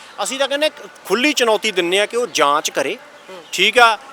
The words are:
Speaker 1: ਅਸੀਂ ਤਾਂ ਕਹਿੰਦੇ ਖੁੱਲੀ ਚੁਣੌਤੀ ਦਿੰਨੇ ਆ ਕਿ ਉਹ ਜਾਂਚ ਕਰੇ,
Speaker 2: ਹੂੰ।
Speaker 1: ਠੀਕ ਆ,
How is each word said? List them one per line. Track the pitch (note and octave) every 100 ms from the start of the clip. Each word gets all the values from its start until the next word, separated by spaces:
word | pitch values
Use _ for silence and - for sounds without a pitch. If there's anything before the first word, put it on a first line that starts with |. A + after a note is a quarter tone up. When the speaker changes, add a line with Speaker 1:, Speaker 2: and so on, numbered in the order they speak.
| - -
Speaker 1:
ਅਸੀਂ | G3 C4
ਤਾਂ | C4+
ਕਹਿੰਦੇ | C#4 D4+ - G3 - -
ਖੁੱਲੀ | G#3 D4
ਚੁਣੌਤੀ | C#4+ A#3 G#3+ A3
ਦਿੰਨੇ | F#3 F3 F#3+
ਆ | G#3
ਕਿ | A#3
ਉਹ | A#3+
ਜਾਂਚ | D#3 D3 D3 -
ਕਰੇ, | - C3+ A#3 - - -
Speaker 2:
ਹੂੰ। | F#3 D#3
Speaker 1:
ਠੀਕ | - G3+ B3
ਆ, | A#3 G#3 -